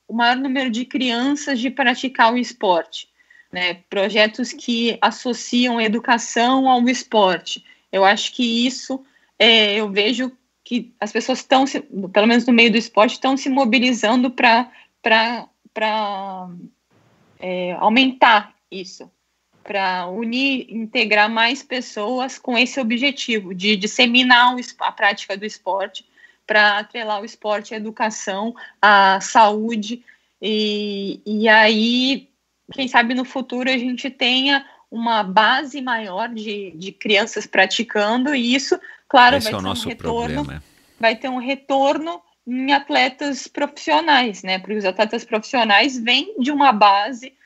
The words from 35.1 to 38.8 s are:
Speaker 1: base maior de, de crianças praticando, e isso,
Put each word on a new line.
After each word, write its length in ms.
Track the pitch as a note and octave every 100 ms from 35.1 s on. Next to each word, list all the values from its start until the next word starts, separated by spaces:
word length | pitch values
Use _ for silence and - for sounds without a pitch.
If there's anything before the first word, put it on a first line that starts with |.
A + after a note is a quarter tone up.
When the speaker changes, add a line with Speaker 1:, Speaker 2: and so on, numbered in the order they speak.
| A3
Speaker 1:
base 580 | F#3+ F#3+ G#3+ C4 D4 C#4+
maior 480 | B3+ A3+ G#3+ F3+ A#3+
de, 440 | A3+ G#3+ G#3 F#3+
de 180 | D#3+ F#3+
crianças 560 | - G#3+ G3+ G#3+ G#3 -
praticando, 880 | - F#3+ - G#3+ G#3+ G#3 A#3+ C4
e 220 | C#4 A#3 C4
isso, 200 | - F4